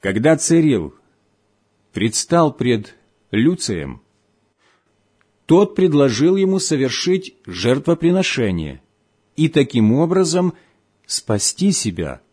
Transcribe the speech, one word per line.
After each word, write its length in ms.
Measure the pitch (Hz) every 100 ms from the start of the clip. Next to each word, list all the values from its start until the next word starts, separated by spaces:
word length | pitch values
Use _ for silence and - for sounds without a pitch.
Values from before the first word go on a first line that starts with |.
Когда 360 | 98 98 135 156
Цирил 580 | - 165 156 117 76 - _ _ _ _ _ _ _ _ _
предстал 600 | - 202 - - 170 156
пред 420 | 135 123 113 104 - _ _ _
Люцием, 720 | 104 131 180 - 92 71 62 _ _ _ _ _ _ _ _ _ _ _ _ _ _ -
тот 280 | 170 202
предложил 640 | - 185 147 139 110 156 190
ему 220 | 190 190
совершить 800 | - 151 131 - - 185 185 _
жертвоприношение 1400 | - 87 104 131 - 165 165 180 185 - 110 87 76 67 _ _ _ _ _ -
и 120 | 160
таким 440 | 156 135 120 107
образом 640 | 123 165 190 180 175 180 - _ _ _ _ _
спасти 640 | - - 104 - - 196
себя 520 | 175 113 90 78 65 _